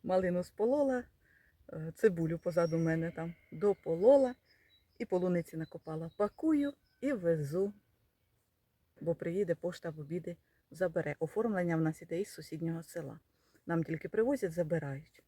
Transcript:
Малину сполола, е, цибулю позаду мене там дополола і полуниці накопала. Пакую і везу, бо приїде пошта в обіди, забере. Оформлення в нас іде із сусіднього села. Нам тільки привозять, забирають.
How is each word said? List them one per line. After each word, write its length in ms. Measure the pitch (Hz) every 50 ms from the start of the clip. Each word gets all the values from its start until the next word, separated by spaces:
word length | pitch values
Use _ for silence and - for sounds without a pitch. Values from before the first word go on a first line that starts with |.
| -
Малину 400 | - 185 185 185 180 175 180 175
сполола, 600 | - _ - 208 233 269 294 285 269 254 247 247 - _ _ _ _ _ _ _ _ _ _ _ -
е, 200 | - 160 156 165 -
цибулю 420 | - - 220 180 165 165 160 165 165
позаду 400 | _ 175 156 175 170 165 165 165
мене 320 | 165 165 160 165 165 170
там 240 | 165 - 165 170 170 _ _ _
дополола 800 | - 160 185 208 190 - _ - 165 170 185 240 277 277 262 247 - _ _ _ _ _ _ _ _ _ _ _ _ _
і 60 | 233
полуниці 520 | - 190 180 180 185 180 175 165 - -
накопала. 540 | 160 160 - - 165 _ - 156 160 165 165 _
Пакую 560 | - 208 208 - - - 320 311 294 285 285 277 _ _ _ _ _
і 120 | - 277
везу, 600 | 285 208 175 170 165 156 147 139 151 180 196 208 202 - _ _ _ _ _ _ _ _ _ _ _ _ _ _ _ _ _ _ _ _ _ _ _ -
бо 140 | - 160 165
приїде 400 | - - 170 170 196 208 165 170
пошта 360 | - - 180 170 - - 170
в 100 | 156 156
обіди, 360 | 147 143 160 180 165 175 170 _ _ _ _ _ _ _
забере. 460 | - 156 185 175 165 180 156 151 147 _
Оформлення 580 | 165 156 - 208 220 233 208 185 175 170 165
в 40 | 160
нас 220 | 160 160 160 -
іде 180 | 170 - 165 170
із 80 | 202 -
сусіднього 540 | - - 151 - 160 156 165 165 165 165
села. 380 | 165 - - 170 156 135 120 - _ _ _ _ _ _ _ _ _
Нам 180 | - 170 165 160
тільки 240 | - 160 156 - 170
привозять, 440 | - 214 226 247 285 254 - 175
забирають. 720 | 160 170 170 151 170 160 156 139 135 139 160 - _ - _